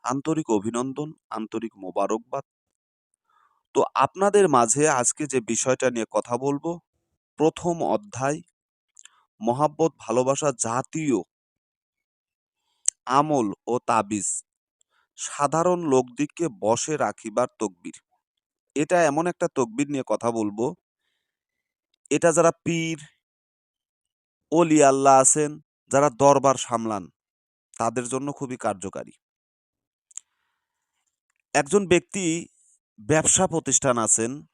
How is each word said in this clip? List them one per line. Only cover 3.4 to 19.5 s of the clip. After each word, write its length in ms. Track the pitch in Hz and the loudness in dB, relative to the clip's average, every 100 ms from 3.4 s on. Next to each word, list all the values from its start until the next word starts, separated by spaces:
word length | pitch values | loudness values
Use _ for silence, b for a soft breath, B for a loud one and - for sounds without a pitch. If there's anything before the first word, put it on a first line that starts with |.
| _ _ _ | _ _ _
তো 100 | 135 - | -2 -2
আপনাদের 520 | - 135 180 202 202 185 | 0 -2 0 2 4 4
মাঝে 340 | 131 117 127 156 | 4 2 2 2
আজকে 340 | 131 120 - 151 | 2 -2 -4 -4
যে 120 | 127 | -4
বিষয়টা 460 | 107 113 131 127 131 | -2 -4 -2 0 0
নিয়ে 160 | 117 107 | -2 -4
কথা 260 | 107 - 120 | -4 -4 -6
বলবো, 340 | 135 143 165 170 _ _ _ _ _ - | -4 -4 -6 -10 _ _ _ _ _ 0
প্রথম 360 | 156 - 175 165 | 0 0 -4 -4
অধ্যায় 560 | 90 107 104 120 139 160 - _ _ _ _ _ b b b _ | -2 -2 -4 -6 -4 -4 -10 _ _ _ _ _ b b b _
মহাব্বত 500 | 110 127 151 151 165 _ | -4 0 0 2 -2 _
ভালোবাসা 500 | - 117 127 139 151 | -2 0 2 0 -2
জাতীয় 680 | 123 113 120 - 160 151 107 - _ _ _ _ _ _ _ _ _ _ _ _ _ _ _ - _ - | -2 -4 -4 -4 -6 0 -2 -2 _ _ _ _ _ _ _ _ _ _ _ _ _ _ _ -8 _ -2
আমল 420 | 131 156 147 107 92 - | 0 2 -2 -2 -6 -6
ও 60 | 120 | -4
তাবিজ, 480 | - 117 104 107 90 - _ _ _ _ _ _ _ - | 0 -2 0 -6 -6 -8 _ _ _ _ _ _ _ -16
সাধারণ 640 | - - 143 160 175 180 | -14 -4 -2 0 0 0
লোকদিগকে 640 | 165 131 127 120 147 - 165 98 | 2 2 0 -6 -8 -4 -8 -4
বশে 340 | 104 117 - 147 | -2 -2 -2 -4
রাখিবার 500 | 113 - 110 107 123 _ | -4 -4 -6 -4 -4 _
তকবির। 380 | 104 87 87 - _ _ _ _ _ _ _ 139 | -8 _ -18 -18 _ _ _ _ _ _ _ -6
এটা 220 | 156 180 | 0 2
এমন 240 | 160 143 175 | 2 0 -4
একটা 200 | - 170 | -4 -4